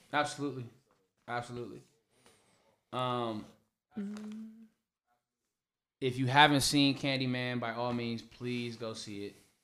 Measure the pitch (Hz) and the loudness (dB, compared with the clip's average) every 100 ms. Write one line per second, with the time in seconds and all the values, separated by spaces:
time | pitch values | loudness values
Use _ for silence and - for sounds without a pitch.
0 | - 147 147 - 143 131 117 - _ _ | -4 -2 -2 -4 -8 -8 -12 -16 _ _
1 | _ _ - 120 120 120 113 120 - _ | _ _ -8 -8 -8 -10 -10 -14 -20 _
2 | _ _ - _ _ _ _ _ _ 123 | _ _ -20 _ _ _ _ _ _ -4
3 | 127 123 117 104 - - _ _ _ 214 | -2 -2 -2 -4 -8 -18 _ _ _ -10
4 | 202 208 214 220 220 220 220 _ _ _ | -8 -10 -12 -12 -14 -16 -20 _ _ _
5 | _ _ _ _ _ _ _ _ _ _ | _ _ _ _ _ _ _ _ _ _
6 | 131 120 131 139 151 143 - 147 139 135 | -4 0 4 8 10 8 6 6 4 4
7 | 143 131 127 127 123 123 117 113 123 120 | 0 0 0 -2 -2 -2 -4 -2 -2 -2
8 | 117 113 110 - 123 120 120 113 113 107 | -4 -6 -10 -10 -4 -4 -4 -6 -8 -8
9 | 110 101 101 - - _ | -10 -8 -10 -12 -20 _